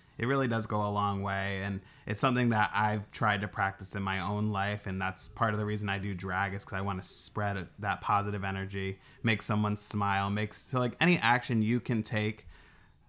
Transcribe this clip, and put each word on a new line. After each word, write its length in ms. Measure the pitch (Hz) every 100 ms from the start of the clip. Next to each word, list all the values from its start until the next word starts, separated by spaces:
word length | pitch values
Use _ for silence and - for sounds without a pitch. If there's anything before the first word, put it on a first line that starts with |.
| - -
it 80 | 117
really 220 | 139 127
does 180 | 117 110
go 120 | 107
a 80 | 104
long 320 | 104 101 98
way. 400 | 98 98 98 98
And 180 | 98 98 - - -
it's 120 | 110
something 300 | 139 123 123
that 220 | 113 104
I've 380 | 101 107 107 98
tried 300 | - 113 101
to 60 | 101
practice 460 | - 98 95 98
in 80 | 104
my 200 | 98 95
own 300 | 92 104 107
life. 360 | 101 101 104 -
And 120 | 95
that's 280 | 92 - -
part 260 | - 117
of 60 | 104
the 60 | 107
reason 220 | 107 104
I 120 | 98
do 160 | 101 92
drag, 400 | 95 92 98 98
is 100 | -
'cause 120 | 95
I 40 |
wanna 220 | 101 95
spread 640 | - - - - 104 98 87 -
that 240 | 104 92
positive 420 | - 104 101 101
energy, 560 | 98 98 95 98 95 95 - -
make 220 | 117 110
someone 340 | - 107 104 104
smile, 540 | - 104 101 98 98
make, 240 | 104 107 -
so, 240 | - 127
like, 160 | 123 -
any 200 | 170 175
action 420 | 113 123 - 117
you 180 | 107 120
can 220 | - 117
take 460 | 104 110 107 110 - - - - - _